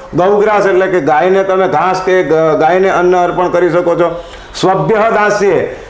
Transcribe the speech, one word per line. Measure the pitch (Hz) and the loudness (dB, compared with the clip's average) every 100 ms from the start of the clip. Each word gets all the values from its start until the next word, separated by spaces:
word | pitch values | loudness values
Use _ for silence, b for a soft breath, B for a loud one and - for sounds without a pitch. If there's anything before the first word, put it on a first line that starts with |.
| B | B
ગૌગ્રાસ | 139 185 202 214 208 190 | -2 0 2 2 0 2
એટલે | 185 185 | 0 0
કે | 180 | 0
ગાયને | 143 151 180 190 | 0 0 2 0
તમે | 190 185 185 | 0 0 0
ઘાસ | 151 180 180 185 | 0 -2 -2 0
કે | 185 | 0
ગ-, | 147 160 160 147 | 2 0 2 2
ગાયને | 160 185 190 | 2 2 2
અન્ન | 165 180 180 | 2 2 2
અર્પણ | 175 - 175 | 0 -2 -2
કરી | 175 175 | 0 0
શકો | 170 175 160 | 0 0 0
છો. | 170 170 B B B - | -2 -4 B B B -4
સ્વભ્ય | 180 190 156 214 | -2 0 0 0
દાસ્યે, | 226 214 208 202 196 151 - B B | 0 0 0 0 0 0 -2 B B